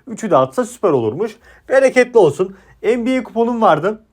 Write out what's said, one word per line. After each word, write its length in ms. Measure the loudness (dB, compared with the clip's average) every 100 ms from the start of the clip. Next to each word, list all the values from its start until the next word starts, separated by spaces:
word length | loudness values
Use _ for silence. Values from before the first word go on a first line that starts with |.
| -18
Üçü 240 | -10 -2
de 60 | 0
atsa 280 | 0 -2
süper 260 | -6 -4 -2
olurmuş. 460 | 0 -2 -4 -8 -10 _ _ -2
Bereketli 500 | 2 2 2 2 4
olsun. 380 | 2 2 -6 -8 _ _
N 240 | -4 -2 -2
B 120 | -4
A 40 |
kuponum 400 | -4 -4 -2 0
vardı. 400 | 2 2 0 -6 _